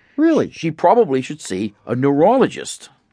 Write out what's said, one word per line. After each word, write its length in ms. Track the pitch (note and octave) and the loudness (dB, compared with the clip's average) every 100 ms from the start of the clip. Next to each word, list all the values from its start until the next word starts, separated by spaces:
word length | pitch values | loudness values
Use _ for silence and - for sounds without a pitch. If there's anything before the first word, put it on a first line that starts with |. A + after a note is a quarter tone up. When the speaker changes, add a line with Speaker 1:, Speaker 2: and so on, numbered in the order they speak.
| _ - | _ -2
Speaker 1:
Really? 340 | D#4+ C#4+ F#3+ | 0 2 -2
Speaker 2:
She 200 | - E3 | -4 -8
probably 500 | D#3 F3 A3+ G3 C3 | 0 2 4 2 0
should 180 | B2+ D3+ | -4 -12
see 340 | - F#2 G#2+ _ - | -8 -6 -6 _ -8
a 80 | B2 | -2
neurologist." 920 | C#3 C#3+ F3+ C4 G#3 - - - - _ _ | 0 2 4 4 0 -2 -14 -14 -20 _ _